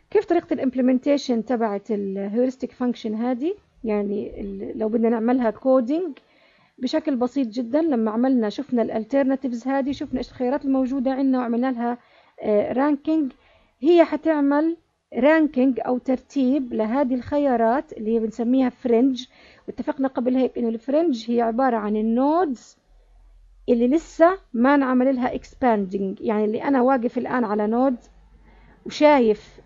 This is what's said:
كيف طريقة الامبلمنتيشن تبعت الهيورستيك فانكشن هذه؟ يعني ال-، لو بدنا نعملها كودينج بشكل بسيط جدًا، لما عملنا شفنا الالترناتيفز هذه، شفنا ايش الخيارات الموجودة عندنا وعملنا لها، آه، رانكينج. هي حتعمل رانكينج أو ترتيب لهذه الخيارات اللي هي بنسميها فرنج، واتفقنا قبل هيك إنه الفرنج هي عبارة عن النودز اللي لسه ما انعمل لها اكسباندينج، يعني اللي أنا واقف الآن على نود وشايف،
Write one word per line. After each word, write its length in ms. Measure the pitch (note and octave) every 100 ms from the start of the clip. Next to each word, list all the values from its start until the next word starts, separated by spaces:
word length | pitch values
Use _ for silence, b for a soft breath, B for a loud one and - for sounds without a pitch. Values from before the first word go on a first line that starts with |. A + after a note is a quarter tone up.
| _
كيف 140 | G#4 G4+
طريقة 280 | E4+ -
الامبلمنتيشن 920 | D4 C4+ C4 B3 B3+ C#4+ C#4+ - A#3 A3
تبعت 460 | A#3+ A3+ G3+ G#3+
الهيورستيك 800 | G3+ G3 G3 G3 A3+ C4 - B3
فانكشن 440 | - B3 - A3 G#3+
هذه؟ 400 | A#3+ A#3+ D#4+ G#4 _ _
يعني 580 | A3 G#3 G3+ G3+ - -
ال-، 360 | G3+ G3 B3 -
لو 100 | A3
بدنا 200 | A3+ A3+
نعملها 400 | A#3 A3+ C4 A3+
كودينج 640 | G#3 C4 C4 A#3 D#4+ F4+ - b b b b b -
بشكل 380 | B3+ D#4 D#4 B3
بسيط 320 | B3 C#4 A#3
جدًا، 340 | A3+ A3+ D4
لما 300 | E4 A#3+ A3
عملنا 380 | A3 C4 B3+ G#3+
شفنا 320 | B3 - A#3+
الالترناتيفز 840 | A3 A3 G#3+ C#4 C4 C4+ C4 A#3 C4
هذه، 240 | C#4 C4+
شفنا 260 | C#4 D4+ -
ايش 120 | -
الخيارات 360 | - B3 C#4+ C#4
الموجودة 460 | C4+ B3+ C#4 B3+
عندنا 280 | C4 C4+ B3+
وعملنا 320 | A#3+ A#3 C4
لها، 260 | A#3 A#3+ B3 b b b -
آه، 320 | - G#3 -
رانكينج. 580 | A#3 D4 C#4+ D#4 D#4+ C4 b b b b _
هي 240 | C#4+ E4+ D#4
حتعمل 720 | D4+ D#4+ D4+ C#4 D4 E4 E4+ _ _ _
رانكينج 640 | A#3+ C#4 D#4+ D4 B3 C4+ A3+ -
أو 120 | B3
ترتيب 760 | - B3+ - C#4 B3+ D4 A#3+
لهذه 420 | A3+ G#3+ C4 C4 B3+
الخيارات 800 | - D4 C#4 A#3 A3+ C4+ -
اللي 220 | - G#3+ A3+
هي 40 |
بنسميها 500 | A3 A#3 A#3 C4 B3
فرنج، 580 | - A#3+ A3+ C4+ B3 - b b b -
واتفقنا 400 | - - D4 C4+
قبل 280 | - A#3+ C4
هيك 220 | B3 -
إنه 120 | A#3
الفرنج 600 | A3+ - D4 F4 A3+ A3+
هي 100 | A#3+
عبارة 360 | A3+ A#3 C4 A3+
عن 180 | G#3 G#3+
النودز 800 | A3 A#3 C#4 E4 E4 A#3+ - _ _ _ _ - - - - _ -
اللي 180 | A#3 B3
لسه 500 | D#4+ - - E4 F#4+ -
ما 220 | A3+ B3+ C#4+
انعمل 400 | B3+ B3+ C4 B3
لها 200 | B3 -
اكسباندينج، 880 | - - B3+ G#3+ F#3+ G3 G3 -
يعني 240 | - G#3+ G#3+
اللي 180 | A3+
أنا 180 | C#4+ C4+
واقف 360 | B3+ C4+ A#3 B3
الآن 260 | - B3
على 240 | G#3+ G#3 G#3
نود 280 | A#3 C4+ A#3+ - - _ b b b b b -
وشايف، 760 | - D4+ C#4+ A3+ G#3 - -